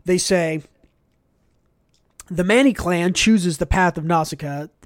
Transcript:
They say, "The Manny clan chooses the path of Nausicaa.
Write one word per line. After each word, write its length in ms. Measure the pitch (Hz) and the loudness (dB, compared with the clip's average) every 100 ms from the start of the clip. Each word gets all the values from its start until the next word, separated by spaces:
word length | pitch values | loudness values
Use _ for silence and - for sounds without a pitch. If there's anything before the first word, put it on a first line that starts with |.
| 175 | -2
They 120 | 180 | -2
say, 460 | - 185 165 160 - _ _ _ _ _ _ _ _ _ _ _ _ _ _ - - | 0 0 0 -4 -10 _ _ _ _ _ _ _ _ _ _ _ _ _ _ -20 -10
"The 140 | 170 | -4
Manny 300 | 180 233 277 | 2 4 4
clan 400 | 208 175 175 175 | 2 -2 0 0
chooses 440 | 185 220 220 175 156 | 0 2 2 2 -2
the 80 | 175 | -2
path 320 | 190 180 165 | 2 2 0
of 80 | 160 | -2
Nausicaa. 640 | 165 156 143 147 143 151 _ | 0 -2 -6 -10 -10 -12 _